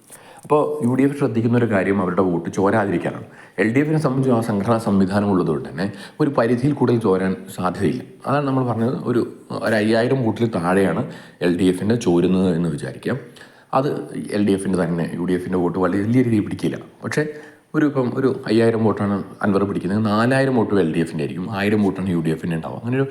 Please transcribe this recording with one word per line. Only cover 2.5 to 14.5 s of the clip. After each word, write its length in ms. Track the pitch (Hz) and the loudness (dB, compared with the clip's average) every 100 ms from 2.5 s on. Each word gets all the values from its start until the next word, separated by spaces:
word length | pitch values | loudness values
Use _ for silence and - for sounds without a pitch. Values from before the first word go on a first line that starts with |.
ചോരാതിരിക്കാനാണ്. 760 | 98 98 113 101 87 - - - - - - | 0 0 2 0 -2 -4 -8 -14 -20 -8 -2
എൽ 100 | 110 | 0
ഡി 100 | 131 | 2
എഫിനെ 200 | 151 156 | 2 0
സംബന്ധിച്ച് 340 | 147 135 131 | 0 0 2
ആ 60 | 113 | 2
സംഘടനാ 360 | 113 101 104 113 | 0 0 0 0
സംവിധാനം 500 | 107 98 92 101 101 | 2 2 2 2 2
ഉള്ളതുകൊണ്ട് 360 | 92 82 71 67 | 2 0 -2 -6
തന്നെ 180 | 78 98 - - - | -6 -6 -8 -10 -2
ഒരു 120 | 147 | 0
പരിധിയിൽ 440 | 127 117 123 147 | 2 2 2 0
കൂടുതൽ 240 | 139 123 117 | 2 2 2
ചോരാൻ 340 | 107 92 95 92 - | 2 2 0 -4 -8
സാധ്യതയില്ല. 520 | - 90 87 87 64 - - | -6 -4 -2 -2 -2 -8 -12
അതാണ് 260 | - 143 139 | -4 -2 0
നമ്മൾ 180 | 131 | -2
പറഞ്ഞത്, 300 | 123 113 117 165 | 0 0 -2 -2
ഒരു, 160 | 120 117 - - - - | -2 -2 -2 -8 -12 -6
ഒരു 160 | 110 | -2
അയ്യായിരം 460 | 110 110 113 123 135 | 0 2 2 2 0
വോട്ടിൽ 240 | 113 104 113 | 0 0 -2
താഴെയാണ് 520 | 92 87 98 92 92 131 - - - | 0 0 2 2 0 -4 -10 -16 -4
എൽ 120 | 87 87 | 0 2
ഡി 100 | 92 | 2
എഫിൻ്റെ 280 | 87 98 120 | 2 0 0
ചോരുന്നത് 520 | 92 85 90 92 95 | 2 2 4 2 2
എന്ന് 160 | 82 82 | 0 -2
വിചാരിക്കാം. 480 | 71 67 - - 131 - - - - - | -4 -8 -8 -6 -6 -8 -20 -20 -20 -4
അത് 140 | - 147 - - 139 - | -2 0 -4 -8 -10 -4
എൽ 140 | 101 | 0
ഡി 80 | 104 | 2